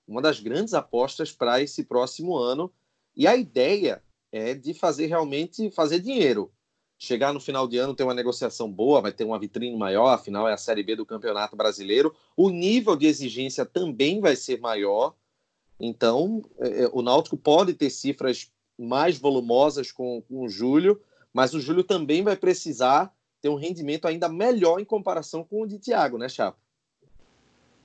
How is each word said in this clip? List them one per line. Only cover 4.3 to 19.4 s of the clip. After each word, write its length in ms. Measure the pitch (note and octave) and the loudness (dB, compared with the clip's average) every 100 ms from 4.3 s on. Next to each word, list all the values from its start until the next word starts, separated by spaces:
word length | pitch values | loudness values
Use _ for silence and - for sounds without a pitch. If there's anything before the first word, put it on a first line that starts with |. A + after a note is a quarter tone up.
é 220 | A2 A2+ | -8 -6
de 180 | C#3 C3 | -6 -8
fazer 340 | F3 F3 C#3+ D#3 | -4 -2 -2 -2
realmente, 640 | E3 D3+ C#3 E3+ - G#3+ | -2 -2 -4 -6 -6 -6
fazer 300 | - D3+ E3+ | 0 0 0
dinheiro. 500 | G3 C4 D3 G#2+ F#2+ _ _ _ _ _ | -2 2 2 2 -2 _ _ _ _ _
Chegar 320 | - A#2+ C#3 | -6 0 0
no 60 | C#3+ | -2
final 300 | - C3+ C3 | -6 -4 -2
de 80 | B2 | -2
ano, 180 | C3+ | -2
ter 100 | C3 | -2
uma 100 | B2+ | -2
negociação 580 | B2 B2 A#2+ A#2 - A2+ | -2 -4 -2 -6 -6 -8
boa, 300 | F#2+ B2 C#3+ | -2 4 4
vai 100 | G2+ | 2
ter 100 | - | -4
uma 160 | A2 A2 | -4 -4
vitrine 380 | G#2 A2+ B2 A2+ | -6 -8 -6 -4
maior, 320 | G2 G2 B2+ | 0 4 4
afinal 400 | A#2+ - G2+ A2+ | 4 0 -2 -2
é 60 | |
a 20 | G#2 | -2
Série 260 | - G#2+ | -2 -4
B 140 | G2 A2 | -2 -6
do 100 | G#2+ | -6
Campeonato 480 | A2 A2+ G#2 G#2+ | -8 -6 -4 -4
Brasileiro. 580 | G#2+ G#2+ G2 G2 A#2 D#3 - _ | -2 -2 -2 0 2 2 0 _
O 140 | - F#3+ | 2 4
nível 480 | F3 F#3 A#3+ G#3+ D#3+ | 4 2 2 2 2
de 100 | D#3 | 2
exigência 600 | D3 C3+ A2+ C3 C3+ B2 | 2 -4 -6 -8 -4 -4
também 520 | E3+ F3 A#2+ C#3 G3 | -2 -4 0 0 2
vai 160 | F#3+ | 2
ser 240 | C3 - A#2+ | 2 -2 -6
maior. 560 | A#2+ G#2+ G2+ G#2 C#3 _ _ _ _ _ _ - | -4 -2 0 0 -2 _ _ _ _ _ _ -10
Então, 640 | A#2 A2+ A#2 B2 F#3 A3 - - | -8 0 2 2 0 -2 -8 -6
é, 260 | B2 A2 | -4 0
é, 60 | B2 | 0
o 120 | B2+ | 0
Náutico 340 | A#2+ C#3 E3 D#3 | 2 2 2 -2
pode 380 | - D#3+ G3 | 4 4 4
ter 160 | D3+ C#3+ | 0 -2
cifras 600 | - C#3 C#3 C3 A#2+ - _ _ _ | -2 -6 -4 -2 -4 -6 _ _ _
mais 400 | A#2+ C3 E3 D3 | -4 0 0 2
volumosas 760 | C#3+ C3 | 2 0